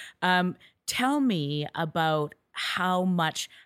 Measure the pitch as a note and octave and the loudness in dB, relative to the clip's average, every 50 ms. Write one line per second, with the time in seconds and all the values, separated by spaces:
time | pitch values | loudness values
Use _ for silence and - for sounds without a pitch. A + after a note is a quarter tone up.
0 | - - - _ - F#3 F3+ F3+ F3+ F3+ - - - - _ _ _ - - - | -16 -18 -8 _ 0 2 4 4 2 0 -2 -6 -14 -20 _ _ _ -8 -4 0
1 | B3 C4+ C#4+ D4 C4+ B3 G3 D#3+ C#3+ C#3+ D3 D3 D3 - - D#3 E3 D#3 - E3+ | 0 2 2 2 2 2 2 0 -2 -2 -2 -4 -4 -4 -4 -4 -4 -2 0 0
2 | D#3+ D#3+ D#3 D#3 D3 D3 - - _ _ - - - - - F#3+ F3+ F#3 F#3 F#3 | 2 2 2 0 0 -4 -6 -14 _ _ -10 -8 -6 -4 -2 -2 0 2 2 2
3 | F#3 F#3 F3+ F3 E3 D#3 D3+ - - - - - - | 2 2 2 2 0 0 -2 -4 -8 -10 -14 -20 -12